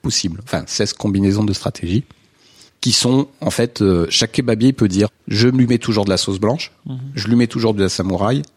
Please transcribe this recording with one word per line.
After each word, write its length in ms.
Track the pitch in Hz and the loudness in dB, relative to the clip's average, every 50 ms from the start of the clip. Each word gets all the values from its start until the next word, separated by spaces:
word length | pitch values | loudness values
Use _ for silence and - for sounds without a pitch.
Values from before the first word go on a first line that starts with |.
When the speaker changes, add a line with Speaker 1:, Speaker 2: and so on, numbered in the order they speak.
| - | -6
Speaker 1:
possibles, 380 | 135 - - - 90 82 95 117 | -4 -4 -2 -4 -4 -6 -10 -8
enfin 200 | - - - - | -6 -6 -6 -6
seize 260 | - - - 104 98 - | -6 -4 -4 -4 -4 -4
combinaisons 500 | - - 104 98 98 98 98 98 107 107 | -4 -4 -2 0 2 2 2 2 2 0
de 100 | 104 - | 0 -2
stratégies, 500 | - - - - - - 85 92 131 - - - _ _ _ _ _ _ _ _ _ - _ _ _ | -2 -4 -6 -6 -6 -4 -4 -2 -2 -4 -6 -12 _ _ _ _ _ _ _ _ _ -20 _ _ _
qui 100 | - 123 | -2 0
sont 360 | 107 - - 123 131 135 139 - _ _ | 0 2 2 2 2 2 0 -2 _ _
en 80 | 156 - | -8 -4
fait, 320 | - - 117 123 - - | -2 -2 -2 -2 0 0
euh, 240 | 104 95 90 85 85 - | 2 2 4 2 2 0
chaque 240 | - - 117 110 - | 0 -2 -2 0 -2
kebabier 400 | - 123 120 113 107 120 135 131 | -2 0 0 2 2 2 2 4
peut 140 | - 110 | 4 2
dire, 200 | 98 90 101 104 - - _ _ | 2 4 2 0 0 -2 _ _
je 200 | - 104 101 120 | -4 0 2 2
lui 200 | 127 127 131 123 | 4 4 4 4
mets 100 | 117 123 | 4 2
toujours 280 | 117 - 117 107 107 101 | 0 0 0 0 0 0
de 40 | 98 | 0
la 80 | 92 | 0
sauce 220 | 90 - 95 98 92 | 0 0 -2 -2 0
blanche, 320 | 104 107 135 165 - - _ _ - | 0 0 0 -2 -6 -12 _ _ -14
Speaker 2:
Mhm. 120 | 147 131 127 127 139 139 | -12 -12 -10 -12 -10 -10
Speaker 1:
je 120 | 123 101 | -8 -2
lui 80 | 110 120 | 2 2
mets 120 | 120 120 | 2 2
toujours 260 | 113 - 127 113 113 107 | 2 0 0 0 2 2
de 80 | 98 | 2
la 80 | 95 90 | 0 0
samouraï. 520 | - - 90 95 92 87 98 110 135 143 147 - _ | 0 -2 -2 -2 -2 0 0 0 0 -2 -4 -8 _